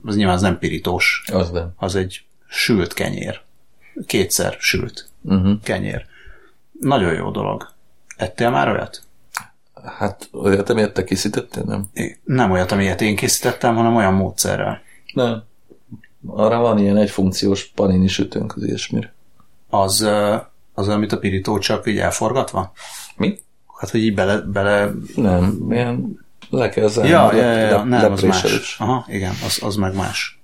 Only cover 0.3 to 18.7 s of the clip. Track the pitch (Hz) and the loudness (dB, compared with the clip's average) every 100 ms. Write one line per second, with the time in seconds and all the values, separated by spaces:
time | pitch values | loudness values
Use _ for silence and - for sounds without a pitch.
0.3 | 90 95 82 82 80 90 92 - - - | 4 2 0 -2 -4 -4 -2 0 -2 -2
1.3 | 92 87 87 85 - 95 95 95 - - | -2 -2 -4 -8 -6 -4 -2 -4 -8 -20
2.3 | _ - - - 110 85 - - - - | _ -10 -4 2 2 0 -2 -4 -4 -6
3.3 | - - - - - - - - 214 - | -8 -14 -20 -20 -20 -18 -14 -2 -2 0
4.3 | - - - - - - - - - - | 0 -2 -2 -2 -2 -4 -10 -18 -10 0
5.3 | 95 95 104 - 95 101 - - - - | 2 4 2 0 -4 -4 -6 -10 -18 -20
6.3 | - - - - - 139 135 87 82 92 | -20 -20 -20 -20 -4 0 2 2 0 -2
7.3 | 101 101 107 - - - - - - 104 | -4 -4 -6 -10 -20 -20 -20 -20 -8 -6
8.3 | - 120 135 135 101 - - - - - | 0 2 2 2 0 -4 -12 -20 -20 -16
9.3 | - - _ _ - - - 98 - - | -16 -16 _ _ -20 -16 -6 -6 -6 -14
10.3 | - 98 95 98 113 104 - 92 101 220 | -2 2 2 2 0 0 -2 -2 -2 -2
11.3 | 123 - - 107 104 101 - - - - | -4 -6 -6 -4 -4 -6 -6 -8 -8 -2
12.3 | 127 107 92 92 101 98 90 110 101 127 | 2 2 2 2 2 0 0 0 0 0
13.3 | - 123 - 123 113 117 113 98 98 95 | 0 0 0 2 2 4 4 4 2 0
14.3 | - 101 95 101 101 - - - 135 120 | -2 -2 -2 -4 -6 -12 -20 -8 -2 -2
15.3 | 113 113 - - - - 117 - - - | -2 -10 -20 -20 -20 -20 -20 -20 -18 -8
16.3 | 107 107 117 117 107 101 104 101 - 95 | 0 2 4 4 4 4 4 2 2 0
17.3 | 95 101 98 - - 101 92 95 95 101 | 2 0 0 -2 0 2 4 4 2 -2
18.3 | - 107 - 113 | -4 -6 -6 -6